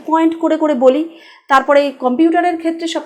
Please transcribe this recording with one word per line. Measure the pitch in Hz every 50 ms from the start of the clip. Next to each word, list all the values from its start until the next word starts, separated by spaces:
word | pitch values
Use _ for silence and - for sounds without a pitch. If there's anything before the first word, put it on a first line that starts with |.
| -
পয়েন্ট | - 311 320 330 320 320 330
করে | 330 311 311 311
করে | 320 302 294
বলি। | 240 262 254 262 302 320 330 - - - - - _ _ -
তারপরে | 269 269 269 294 285 285
এই | 285 285
কম্পিউটারের | 269 - 254 254 254 247 320 339 330 349 349 359 349 339
ক্ষেত্রে | 320 330 330 330 339 330
সব | 330 302 302